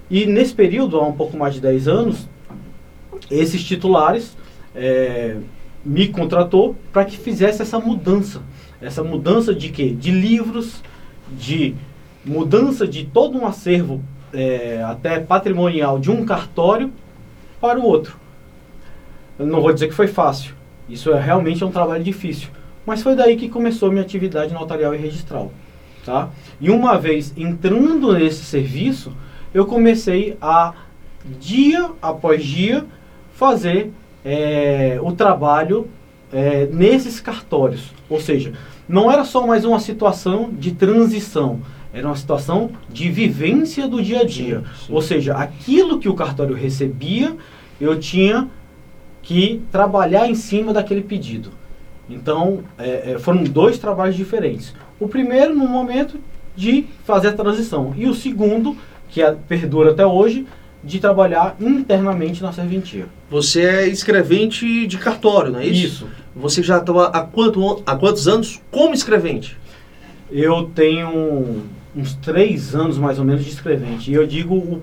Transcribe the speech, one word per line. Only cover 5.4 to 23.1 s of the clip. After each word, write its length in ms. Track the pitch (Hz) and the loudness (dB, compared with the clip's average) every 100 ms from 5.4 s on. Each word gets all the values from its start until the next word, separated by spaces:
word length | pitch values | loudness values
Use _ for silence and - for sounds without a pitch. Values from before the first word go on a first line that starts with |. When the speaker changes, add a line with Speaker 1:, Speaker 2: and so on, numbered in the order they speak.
| 107 - - - | -10 -14 -16 -12
Speaker 1:
me 240 | 147 151 202 | -4 0 0
contratou 680 | - 156 175 175 190 220 - - | 0 0 2 2 4 2 -2 -4
para 120 | 196 | 0
que 120 | 196 - | 0 -2
fizesse 440 | 247 175 202 214 | -6 0 0 0
essa 180 | 220 226 | -4 -4
mudança. 640 | 233 190 185 202 190 - - - - - | -2 -2 0 0 0 -8 -16 -20 -20 -16
Essa 220 | 127 147 | -10 -6
mudança 520 | 160 139 147 226 226 | -6 -2 2 2 2
de 160 | 190 156 | -2 -4
quê? 200 | 139 131 | -2 -2
De 200 | 117 165 | -2 0
livros, 720 | 185 208 226 220 233 226 - - - - - - | 2 2 2 0 -6 -8 -10 -16 -18 -20 -20 -16
de 420 | 131 123 160 127 - - - - - 135 | -12 -6 -2 -2 -4 -12 -20 -20 -16 -6
mudança 600 | 156 147 220 269 - 185 | -4 2 4 4 2 -2
de 180 | 143 | -4
todo 340 | - 233 285 254 | -2 2 2 0
um 80 | 220 | -4
acervo, 560 | 190 180 175 139 131 135 - - | -4 0 0 0 -4 -8 -16 -12
é, 480 | 135 131 127 120 113 | -4 -2 -2 -4 -6
até 360 | 113 113 165 165 | -6 -4 -4 -4
patrimonial 760 | 165 190 196 180 175 160 143 135 | 0 0 2 0 0 0 0 0
de 120 | 139 | 0
um 140 | 233 226 | 0 0
cartório 680 | 175 - - 170 226 269 - - - - - - - | -4 -4 0 2 2 0 -8 -20 -20 -20 -20 -20 -4
para 180 | 240 262 | -2 2
o 60 | |
outro. 340 | 233 151 - - - - - - - - - - - - - - | 2 2 0 -14 -20 -20 -20 -20 -20 -20 -18 -20 -20 -20 -18 -6
Eu 80 | 147 | -2
não 140 | 160 | 2
vou 120 | 156 | 4
dizer 140 | 143 156 | 2 0
que 60 | |
foi 140 | - 202 | 0 0
fácil. 460 | - 151 135 - - - - - | 2 0 0 -8 -16 -20 -20 -16
Isso 240 | 117 156 | -6 0
é 80 | 143 | 2
realmente 440 | 139 185 160 170 | 2 2 0 -2
um 60 | 190 | -2
trabalho 320 | 180 165 165 | 0 0 -2
difícil. 460 | 170 190 175 143 - - - - | -4 -4 -6 -8 -10 -16 -18 -14
Mas 180 | - 220 | -8 -2
foi 120 | 262 | 2